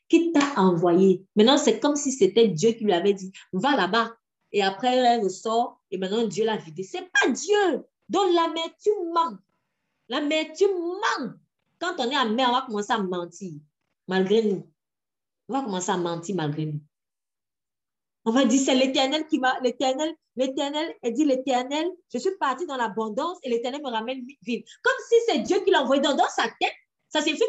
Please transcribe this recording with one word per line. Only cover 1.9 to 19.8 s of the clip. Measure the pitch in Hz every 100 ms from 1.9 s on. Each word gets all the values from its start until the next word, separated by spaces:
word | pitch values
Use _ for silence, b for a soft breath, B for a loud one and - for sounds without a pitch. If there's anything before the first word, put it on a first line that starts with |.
| 294
si | 277
c'était | - 185 226 220
Dieu | 156 220
qui | 226
lui | 208
avait | 170 202
dit, « | 196 185 B B
Va | 185 254 269
là-bas. » | 180 220 226 - _ _ _
Et | 208
après, | 196 196 247
elle | 254 247 240
ressort | 190 - 226 226 247 - _
et | 185
maintenant, | 185 220 226
Dieu | 165
l'a | 220 202
vidé. | 156 156
C'est | 190 359 370
pas | 784 370
Dieu. | 233 320 415 381 254 - _ -
Donc, | 339 392
l'amertume | 339 330 320 330 - 415 415 339
manque. | 339 302 196 _ _ _ _ _ _ _
L'amertume | 262 294 311 311 - 403
manque. | 359 339 370 453 - 240 - _ _ _ _
Quand | - 349
on | 240
est |
amer, | 285 226 226 254
on |
va | 240
commencer | 247 208 208
à | 226
mentir | 185 180 175 - 185 147 - _ _ _ -
malgré | 185 190 220
nous. | 214 180 - _ _ _ _ _ _ _ -
On |
va | 269
commencer | 269 185 180
à | 180
mentir | 170 170 170 185
malgré | 151 151 156
nous. | 151 - _ _ _ _ _ _ _ _ _ _ _ _ _ 220
On |
va | 240
dire, | 247 262
c'est | 311
l'Éternel | 262 262 294 269 311 311
qui | 285
m'a, | 254 -
l'Éternel, | 247 -